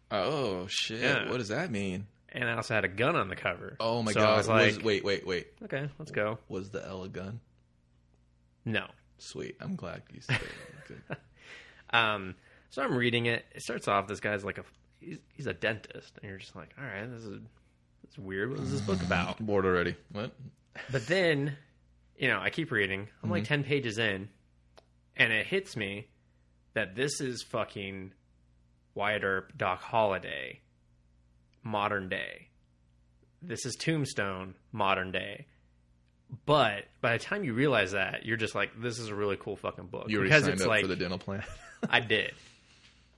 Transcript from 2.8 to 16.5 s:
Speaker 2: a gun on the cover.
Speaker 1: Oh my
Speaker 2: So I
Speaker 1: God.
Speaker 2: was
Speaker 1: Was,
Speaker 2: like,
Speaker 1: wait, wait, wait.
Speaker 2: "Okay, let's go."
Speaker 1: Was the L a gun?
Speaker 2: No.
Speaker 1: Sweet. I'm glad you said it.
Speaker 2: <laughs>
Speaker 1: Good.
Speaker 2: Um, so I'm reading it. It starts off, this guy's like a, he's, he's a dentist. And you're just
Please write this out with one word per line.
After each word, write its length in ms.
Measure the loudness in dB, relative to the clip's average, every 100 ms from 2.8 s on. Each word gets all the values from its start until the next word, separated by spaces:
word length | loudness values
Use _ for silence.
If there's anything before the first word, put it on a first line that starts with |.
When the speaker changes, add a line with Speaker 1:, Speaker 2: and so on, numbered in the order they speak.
| 2
Speaker 2:
a 20 |
gun 280 | 2 2 2
on 140 | 0
the 60 | -2
cover. 420 | -2 -2 -6 -4
Speaker 1:
Oh 220 | 0 0
my 120 | 2
Speaker 2:
So 60 | 4
I 40 |
Speaker 1:
God. 140 | 6 6
Speaker 2:
was 100 | 6
Speaker 1:
Was, 280 | 6 6 4
Speaker 2:
like, 60 | 2
Speaker 1:
wait, 180 | 2 2
wait, 220 | 0 0
wait. 200 | -4 -4 -14
Speaker 2:
"Okay, 240 | -8 -6 -6 -8
let's 100 | -6
go." 280 | -2 0 -2 -6
Speaker 1:
Was 220 | -8 -6
the 120 | -8 -8
L 180 | -8
a 40 | -8
gun? 300 | -8 -8 -10 -14 _ _ _ _ _ _ _ _ _ _ _ -4
Speaker 2:
No. 220 | -2 -2 -10 _ _
Speaker 1:
Sweet. 360 | -14 -10 -10 -10
I'm 140 | -10 -8
glad 260 | -8 -12 -14
you 100 | -12
said 200 | -4 -4
it. 460 | -4 -12 -16 -18 -18
Speaker 2:
<laughs> 0 |
Speaker 1:
Good. 300 | -18 -12 -12 -12 -20 -20 -20 -20 -20 0
Speaker 2:
Um, 420 | 4 4 2 -4 -12 -18 -20 _
so 100 | -4
I'm 140 | 0 2
reading 320 | 2 2 2
it. 180 | -2 -4
It 80 | -10
starts 260 | -8 -4 2
off, 200 | 2 2
this 120 | -2
guy's 240 | -2 -2
like 140 | -4 -8
a, 60 | -10 _ _ _
he's, 200 | -14 -14 -16 -8
he's 100 | -6
a 80 |
dentist. 640 | -2 -2 -2 -6 -16 -18 -16
And 80 | -14
you're 100 | -12
just 160 | -14